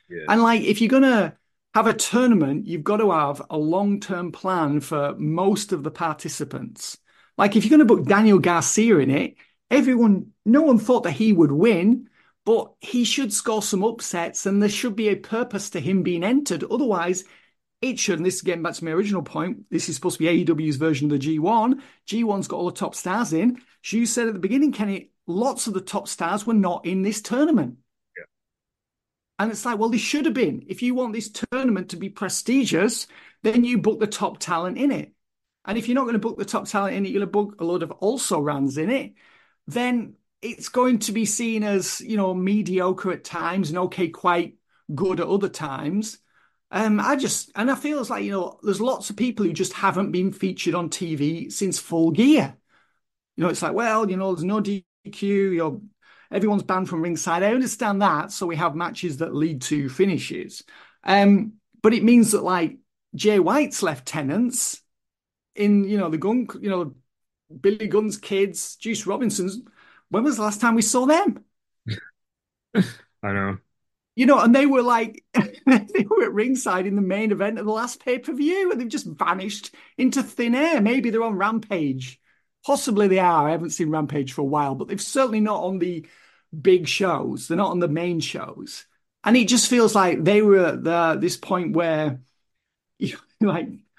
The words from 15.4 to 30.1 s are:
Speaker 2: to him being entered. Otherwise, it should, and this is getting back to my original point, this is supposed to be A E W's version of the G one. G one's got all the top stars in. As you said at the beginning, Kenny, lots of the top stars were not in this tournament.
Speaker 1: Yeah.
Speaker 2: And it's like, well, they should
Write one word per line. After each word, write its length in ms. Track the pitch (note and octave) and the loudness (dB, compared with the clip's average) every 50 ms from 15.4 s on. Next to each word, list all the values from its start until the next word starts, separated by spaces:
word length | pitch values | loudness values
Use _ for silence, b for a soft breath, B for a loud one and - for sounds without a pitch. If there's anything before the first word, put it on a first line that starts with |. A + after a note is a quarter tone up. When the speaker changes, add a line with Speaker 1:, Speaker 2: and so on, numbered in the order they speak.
| B3 A#3+ G#3+ G3 G3+ - | -4 -4 -6 -8 -8 -6
Speaker 2:
to 100 | - F3+ | -8 -6
him 220 | B2+ E3+ F#3+ F#3+ F3+ | -4 0 0 0 0
being 200 | F#3+ F3 E3 F3 | 0 -2 -2 0
entered. 400 | G3+ B3 C#4 D4 - F#3 D3+ - | 2 0 0 0 0 -4 -6 -4
Otherwise, 600 | - G3+ B3 D4 B3 G3+ F3+ E3 F3 F#3 F3+ - b b b b b b b _ _ _ _ | -4 -2 -2 0 0 0 0 0 -2 -2 -4 -6 b b b b b b b _ _ _ _
it 180 | - C4 A#3 - | -6 -6 -4 -2
should, 200 | - - F#3 D#3 | -2 -2 -2 0
and 80 | E3+ | 0
this 80 | F#3 F3+ | -2 -4
is 80 | - - | -2 -4
getting 200 | F3 F3+ E3+ D#3+ | -4 -4 -2 -4
back 120 | E3+ - | -6 -6
to 100 | - E3 | -6 -6
my 60 | E3 | -4
original 320 | D#3 E3+ G#3 G#3 G3+ F3+ D3+ | -2 -2 -2 0 -2 -4 -4
point, 420 | - - D#3 D#3 F3+ - - - _ | -6 -6 -6 -6 -6 -6 -10 -12 _
this 180 | - D#3+ D#3 - | -6 -4 -4 -4
is 60 | D#3+ | -8
supposed 240 | - - F3+ E3+ - | -4 -4 -4 -4 0
to 40 | D#3 | 0
be 60 | E3 | 2
A 40 | E3+ | 2
E 120 | E3 F3+ | 2 2
W's 320 | D#3 E3+ D3+ D#3+ D#3 D3 | 2 0 0 0 -2 -2
version 300 | B2+ D#3 D#3+ D#3 B2+ C#3+ | -2 0 0 0 0 0
of 60 | D3 D3 | 0 0
the 60 | C#3 | 0
G 200 | B2 D3+ D#3+ D#3 | 0 -2 -2 -2
one. 440 | D3+ F#3 A#3 A#3 G#3+ A#3+ C4+ C#4 B B B B B | 0 0 2 2 2 2 0 -2 B B B B B
G 180 | - G3+ A3+ A#3 | -8 -4 -2 -2
one's 260 | A3 G3+ G3 F#3 - | 0 -2 -2 -4 -6
got 100 | - D#3 | -6 -4
all 80 | F3 | -4
the 60 | F3 E3+ | -6 -4
top 220 | - F3+ D3+ - | -6 -8 -8 -8
stars 380 | - - F3+ F#3 A3 A#3+ D#3 D#3 | -8 -6 -4 -2 -2 -2 -2 -2
in. 240 | D#3+ F#3+ B3 B3 B B B B B B | 0 0 0 -2 B B B B B B
As 100 | - - | -6 -2
you 120 | A3+ A#3+ | -2 0
said 240 | A#3 - B3 A#3+ A3+ | 0 0 -2 -2 -2
at 60 | A3 | -4
the 40 | F#3 | -4
beginning, 340 | E3 G3 A3 C4+ D4 D4 - | -4 -2 0 2 2 2 0
Kenny, 380 | - G#3+ G3+ G3 F#3+ - _ _ _ _ | -2 -4 -4 -4 -6 -8 _ _ _ _
lots 400 | - E3+ F#3 A#3+ C#4 D4 C#4+ - | -6 -4 -2 0 -2 -2 -4 -6
of 60 | A#3 G3+ | -6 -6
the 80 | F#3+ | -6
top 260 | F#3+ - - G#3 G#3 | -6 -6 -8 -8 -6
stars 400 | - - - E3+ E3 F#3 G#3 G#3 | -8 -8 -6 -4 -2 -2 -4 -2
were 80 | A#3 A3+ | 0 2
not 300 | G#3+ G3 F3+ F3 - - | 2 2 2 0 -4 -6
in 160 | F3 F#3 F#3+ | -4 -4 -2
this 220 | F#3+ G3+ G#3+ - - | -2 -2 -4 -6 -6
tournament. 560 | - A3+ B3 D4+ E4+ D#4 G#3+ D3 B2 - - _ _ _ _ _ _ _ | -4 0 0 2 2 2 2 0 -2 -6 -14 _ _ _ _ _ _ _
Speaker 1:
Yeah. 80 | - E2+ _ _ _ _ _ _ _ _ _ _ _ _ _ _ _ _ _ _ _ _ _ _ - | -20 -20 _ _ _ _ _ _ _ _ _ _ _ _ _ _ _ _ _ _ _ _ _ _ -6
Speaker 2:
And 120 | G3 A3 | -4 -4
it's 140 | A3 - - | -4 -6 -6
like, 140 | B3 A#3 G#3 | -6 -2 -2
well, 100 | A3 A#3+ | -2 0
they 80 | C4 | 0
should 300 | A3+ - - | -2 -2 -2